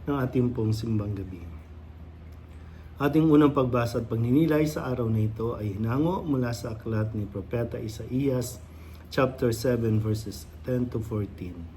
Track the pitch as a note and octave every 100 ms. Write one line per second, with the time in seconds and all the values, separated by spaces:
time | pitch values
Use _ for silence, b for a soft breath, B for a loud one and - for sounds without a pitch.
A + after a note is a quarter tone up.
0 | - C#3+ B2+ C3 B2 B2 A2 G#2+ A#2 A2
1 | G2+ G2 F2+ F2+ E2 D#2 - - - -
2 | - - - - - B B B B B
3 | C#3 D3 D#3+ D3 D3 C#3+ B2+ B2 A#2 B2
4 | A2+ A2+ A#2 C3+ D#3+ D3+ D#3 - C3+ B2
5 | A2+ A2 G#2+ A2 A2+ A#2 G#2+ F#2+ A2+ B2+
6 | D#3+ F#3 E3 C3 A#2+ A#2 B2 A2 A#2 A2
7 | A2 A2 G2+ G#2 F#2 A#2+ A#2 A#2 A2+ -
8 | A2+ B2+ C#3 B2+ A#2 - B B B B
9 | B - C3 C3 B2 A2 C3+ A#2+ A2+ G#2+
10 | G#2+ G#2+ G#2 G2 - - - B2+ B2 A#2+
11 | A2 A2 G2 - F2+ F2 E2